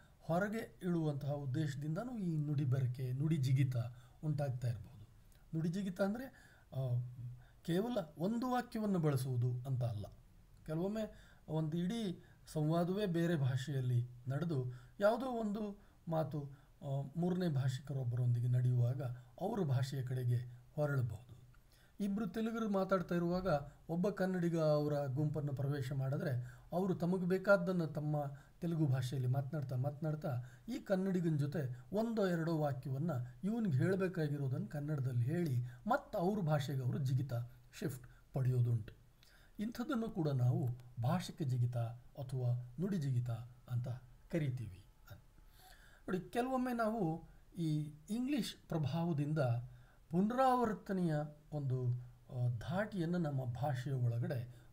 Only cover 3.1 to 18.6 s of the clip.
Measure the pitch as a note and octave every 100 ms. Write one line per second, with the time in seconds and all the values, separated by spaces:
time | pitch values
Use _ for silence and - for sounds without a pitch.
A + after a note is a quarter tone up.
3.1 | C3 D#3 D#3+ C3 C3 C#3 A#2+ A2 - -
4.1 | - D#3 D3 C#3+ B2 B2 G#2 - - -
5.1 | - - - - D#3+ E3+ F#3+ G3 F3 G3
6.1 | A#3 C4 - - - - C3 C3 A#2+ -
7.1 | - - - - - - E3+ A#3 A#3+ D#3+
8.1 | - F#3 A#3 B3+ B3 A#3+ A3 G#3 F#3+ D#3
9.1 | C3+ C3 B2 B2+ B2 C3+ B2 A2+ G2+ G2+
10.1 | - - - - - - D#3+ F#3+ A3 G#3+
11.1 | - - - - D#3 D#3 E3+ F3+ A#3 G#3
12.1 | - - - - D#3+ D3+ E3 F3 F#3+ G#3
13.1 | E3 E3+ E3+ C3 B2+ - C3+ B2+ A#2+ A#2+
14.1 | - - C#3+ E3+ C#3+ B2+ - - - G#3
15.1 | A#3 C4 A#3 G#3+ G#3 G#3 G3+ - - -
16.1 | D#3+ D#3+ D3+ C#3 - - - C#3 C#3 C#3+
17.1 | E3 F3 F#3 F3+ C3+ C3 B2 - C3+ A#2+
18.1 | A#2+ B2 A#2+ B2 B2